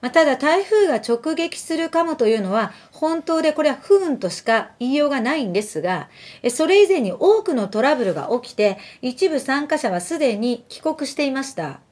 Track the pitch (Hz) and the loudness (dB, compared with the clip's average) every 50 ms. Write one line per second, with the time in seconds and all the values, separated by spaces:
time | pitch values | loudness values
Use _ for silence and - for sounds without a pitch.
0 | - 247 - 330 320 294 262 262 269 302 320 370 392 - 427 427 415 359 277 214 | -8 2 4 4 4 4 4 2 2 2 2 2 2 2 4 4 4 4 2 0
1 | - - 233 233 - 311 320 302 330 320 - - - - 330 320 330 320 - 330 | 0 0 -2 -2 0 -2 -2 -2 -2 -4 -4 -10 -6 -4 -2 -2 -2 0 0 0
2 | 339 330 311 - 247 214 220 220 202 185 190 220 220 - - - - - _ - | 0 0 0 0 2 2 2 2 0 0 0 -2 -2 -2 -6 -14 -20 -20 _ -4
3 | - 311 330 330 - - 330 320 320 311 302 311 302 302 262 262 - - 403 392 | -2 -2 -2 -2 -2 0 0 2 2 0 0 2 0 0 0 -2 0 2 4 4
4 | 381 339 277 - - 180 175 - - - 226 220 - - - _ 240 247 269 294 | 4 2 -4 -4 -4 -6 -8 -6 -2 0 0 0 0 -4 -10 _ -4 -2 0 2
5 | 294 294 285 269 220 247 294 320 269 196 175 196 214 - - 156 147 175 185 165 | 2 2 0 -2 -2 -2 -2 -2 -2 -2 -2 -4 -4 -4 -8 -6 -4 -2 -4 -4
6 | 151 - - - - - - - - 240 247 - 311 330 370 403 415 403 392 339 | -6 -10 -18 -20 -20 -20 -20 -4 -4 -4 0 0 2 4 4 4 4 4 2 0
7 | 240 190 - - - 359 427 440 - - 320 247 208 196 196 208 233 277 302 254 | 0 -2 -2 0 4 4 4 4 2 -2 -2 -2 -4 -2 -2 0 2 2 2 2
8 | 233 190 165 151 - - 233 247 - - - - 208 208 190 196 - - - - | 0 -2 -2 -4 -4 -4 -4 -4 -4 -8 -2 2 2 2 2 0 -10 -20 -20 -8
9 | - 254 247 - 381 381 320 277 - - 262 285 294 285 320 302 - 226 185 175 | -8 -8 -4 0 0 0 0 0 -2 -2 -2 -2 -2 -2 -2 -2 0 -2 -2 -2
10 | 180 - 320 330 302 262 220 202 220 247 240 233 - _ - - - 320 302 302 | -4 -4 -4 0 0 0 0 0 -2 -2 -2 -4 -6 _ -20 -6 -4 -4 -4 -2
11 | 294 277 - - 294 277 262 269 269 262 - - 165 143 135 - _ _ | -6 -8 -2 -2 -2 0 0 -2 -6 -6 -6 -8 -8 -8 -8 -12 _ _